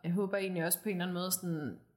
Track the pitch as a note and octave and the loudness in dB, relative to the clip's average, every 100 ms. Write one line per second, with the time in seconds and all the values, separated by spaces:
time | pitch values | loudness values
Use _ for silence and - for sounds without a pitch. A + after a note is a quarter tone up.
0 | E3+ F3 G3 G3 F#3+ F3+ E3+ F3 A3 F#3 | 0 2 2 0 0 2 2 2 0 0
1 | F3+ F3 F#3 F#3 F3+ D#3+ C#3 F#2 - | 0 -2 -2 -2 0 -2 -2 -6 -14